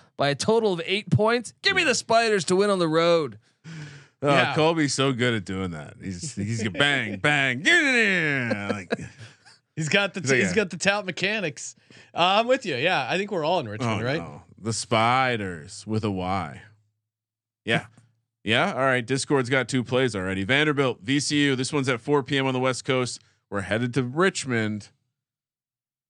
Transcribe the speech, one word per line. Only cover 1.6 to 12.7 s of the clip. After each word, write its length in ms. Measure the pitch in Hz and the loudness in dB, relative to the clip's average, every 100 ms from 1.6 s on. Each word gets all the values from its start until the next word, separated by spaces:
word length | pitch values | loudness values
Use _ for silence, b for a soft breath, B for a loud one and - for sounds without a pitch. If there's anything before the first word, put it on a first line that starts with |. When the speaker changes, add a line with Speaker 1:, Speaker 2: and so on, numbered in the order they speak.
Speaker 1:
Give 120 | 392 | 0
me 120 | 381 320 | 2 2
the 100 | 208 | 0
Spiders 480 | - 226 226 208 156 | 2 2 4 2 2
to 100 | 185 | 2
win 120 | 208 | 4
on 100 | 196 | 2
the 80 | 165 | 2
road. 500 | 160 170 170 143 104 B B B 156 147 B B _ | 4 4 4 2 -8 B B B -16 -16 B B _
Speaker 2:
Oh, 60 | 143 | 2
Speaker 3:
Yeah. 260 | 143 165 139 | 4 4 2
Speaker 2:
Colby's 380 | 156 165 143 | 2 2 0
so 200 | - 139 | 2 0
good 200 | 117 123 | 2 0
at 120 | 113 90 | 0 -2
doing 260 | 95 92 | -4 -4
that. 240 | 80 71 - | -6 -12 -12
He's, 340 | 92 87 147 - | -10 -10 -10 -6
he's 300 | 101 113 110 | -6 -4 -4
a 40 | |
bang, 480 | 92 143 139 107 98 | 0 0 0 -2 -2
<laughs> 40 | |
bang, 400 | 147 147 135 123 | 0 2 2 0
get 200 | 226 339 | 2 4
it 140 | 285 247 | 4 2
in. 760 | 208 185 156 139 120 208 101 | 2 2 0 0 -2 -2 -4
Like, 300 | - 87 - B B B B B B _ - | -6 -6 -8 B B B B B B _ -8
Speaker 3:
He's 140 | 156 | 0
got 240 | 202 196 | 0 0
the, 60 | 196 | -2
Speaker 2:
he's 100 | 127 | 0
like 80 | 131 | 2
Speaker 3:
he's 100 | 190 | 2
Speaker 2:
a 40 | 190 | 0
Speaker 3:
got 140 | 196 | -2
the 80 | 170 | -2
tout 260 | 185 202 190 | 0 0 -2
mechanics. 720 | - 190 220 170 131 - - B B B | -4 -4 -2 -6 -8 -14 -18 B B B
Uh, 260 | 143 175 202 | 0 2 4
I'm 40 | 233 | 2
with 180 | 254 | 0
you. 100 | 190 | 0